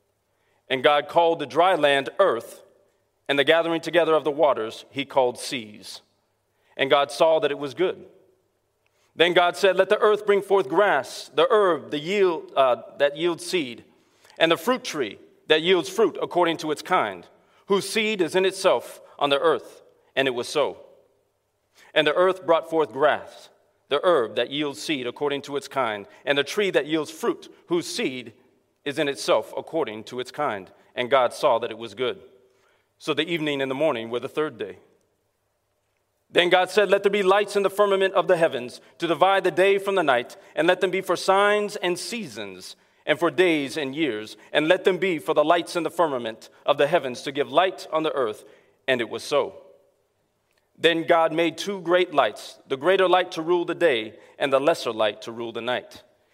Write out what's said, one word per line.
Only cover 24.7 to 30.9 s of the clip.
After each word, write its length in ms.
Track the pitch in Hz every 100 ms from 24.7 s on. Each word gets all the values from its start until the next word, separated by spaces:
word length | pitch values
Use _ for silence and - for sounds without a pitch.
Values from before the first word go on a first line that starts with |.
| 139
seed 260 | - 143 120
according 360 | - 147 139
to 160 | 139 139
its 100 | -
kind, 380 | 135 120 104 98 -
and 140 | - 143
the 60 |
tree 260 | 139 202 196
that 160 | 160 143
yields 240 | 160 147
fruit, 440 | - 233 - - - -
whose 200 | 170 -
seed 460 | - 185 127 120 - _ _ _ _
is 140 | - 139
in 100 | 143
itself 440 | 135 - 123 - -
according 480 | - 160 117 107
to 160 | - 123
its 100 | 123
kind, 400 | - 143 101 90 _ _